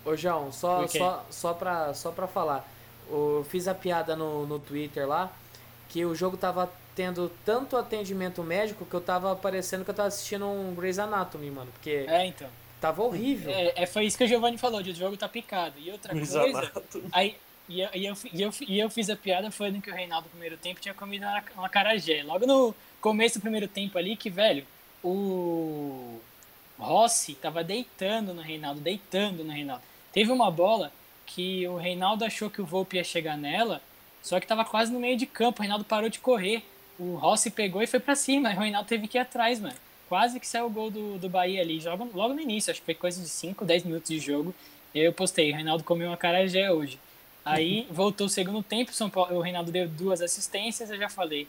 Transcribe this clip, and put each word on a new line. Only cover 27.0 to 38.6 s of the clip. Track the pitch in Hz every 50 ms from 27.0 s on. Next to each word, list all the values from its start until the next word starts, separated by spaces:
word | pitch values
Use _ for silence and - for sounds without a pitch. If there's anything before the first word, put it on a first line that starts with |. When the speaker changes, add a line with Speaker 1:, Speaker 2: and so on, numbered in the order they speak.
| 226 233 - - - - 143
Speaker 2:
tava | - - 160 151 170
deitando | 165 165 190 240 247 - - - 190 196 220 226 214 190
no | 175 170
Reinaldo, | 156 156 160 156 151 143 143 147
deitando | 147 165 202 202 - - - 190 208 208 185 165 156
no | 156
Reinaldo. | 147 147 147 139 127 123 - - - - - -
Teve | - 185 220 220
uma | 254 254 233 196
bola | 165 156 175 202 226 220 165 143 - - - - - - -
que | - - 180 180 185 190 185 180 175
o | 180
Reinaldo | 175 165 180 180 180 185 190 220 214 226
achou | 214 - - 214 208
que | - -
o | 196
Volpi | 151 170 190 185 - -
ia | 180 170
chegar | - - 170 156 160 151
nela, | 147 147 143 160 196 233 226 175 139 - - - - - - - -
só | - - 175 185
que | -
tava | - 220 220 220
quase | - - 214 233 226
no | 247 247
meio | 240 247 254
de | 226 254
campo, | - - - 220 240 233 -
o |
Reinaldo | 214 196 208 214 208
parou | - 220 214 214 226
de | - -
correr. | - 254 254 214 180 190 226 226 - - - - - - - -
O | 175 180 175
Rossi | 151 147 170 208 214 - 240
pegou | - - 214 196 170 196
e | 226
foi | 233 - 254
pra | 262 - 277
cima, | 277 - - 269 277 277 220
o | 190 175